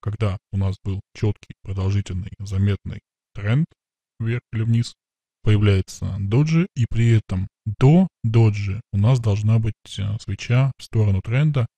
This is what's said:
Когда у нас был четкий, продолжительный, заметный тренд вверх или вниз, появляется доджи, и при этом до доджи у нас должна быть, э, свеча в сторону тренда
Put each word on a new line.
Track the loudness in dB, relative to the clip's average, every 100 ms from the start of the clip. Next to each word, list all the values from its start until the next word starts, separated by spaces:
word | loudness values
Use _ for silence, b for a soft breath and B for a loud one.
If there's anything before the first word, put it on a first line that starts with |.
Когда | -8 -4 -4 -4 _
у | -4
нас | -2 -4
был | -6 -8 -10
четкий, | -4 -4 -4 -10 -18
продолжительный, | -10 -4 -2 -2 -4 -8 -10 -12
заметный | -8 -2 0 0 -6 -14 _ _ _
тренд | -10 -2 0 -2 _ _ _ _ _
вверх | -6 -6 _
или | -4
вниз, | 0 0 0 -8 _ _ _ _
появляется | 2 4 4 2 -2 -8 -8 -6
доджи, | 0 2 2 2 0
и | -2 -2
при | 2 4
этом | 2 2 -6 -6 _
до | -10 2 6 6 4 _
доджи | 0 4 4 2 -6 -6 -6
у | 0
нас | 2 2
должна | 0 0 2 2
быть, | 0 -6 -16 -8
э, | -6 -6
свеча | -6 -8 0 2 2 -2
в |
сторону | -6 0 2 0
тренда | 0 0 0 0 -4